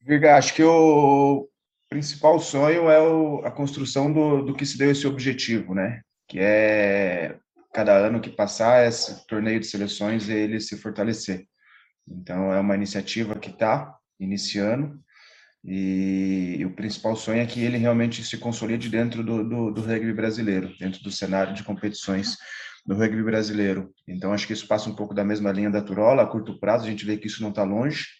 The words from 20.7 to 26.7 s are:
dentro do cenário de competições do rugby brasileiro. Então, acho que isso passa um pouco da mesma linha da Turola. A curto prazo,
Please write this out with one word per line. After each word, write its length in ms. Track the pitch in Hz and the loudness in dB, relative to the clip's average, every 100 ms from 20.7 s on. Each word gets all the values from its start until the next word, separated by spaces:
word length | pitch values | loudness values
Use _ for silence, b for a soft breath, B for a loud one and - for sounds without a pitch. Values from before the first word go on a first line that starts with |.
| - | -8
dentro 240 | 92 92 | -10 -8
do 80 | 101 | -12
cenário 440 | 98 98 135 - | -8 -4 -2 -2
de 80 | 98 | -4
competições 720 | - 107 104 104 - 135 101 - B B B B - | -10 -6 -6 -8 -6 -4 -4 -10 B B B B -6
do 80 | |
rugby 280 | 98 110 110 | -2 0 0
brasileiro. 680 | 110 110 107 104 101 95 95 _ - | -2 -2 -2 -2 -2 -2 -6 _ -14
Então, 260 | 92 95 | -8 -4
acho 140 | 104 - | -4 -6
que 80 | |
isso 120 | 107 - | -10 -4
passa 220 | 107 110 | -4 -4
um 60 | |
pouco 200 | 104 104 | -8 -8
da 100 | 101 | -4
mesma 280 | 101 107 101 | -2 -2 -2
linha 180 | 98 104 | -2 -2
da 120 | 104 | -2
Turola. 400 | 101 98 110 135 | -4 2 4 4
A 40 | 104 | 2
curto 320 | 117 104 95 | 0 -8 -6
prazo, 280 | 101 | 0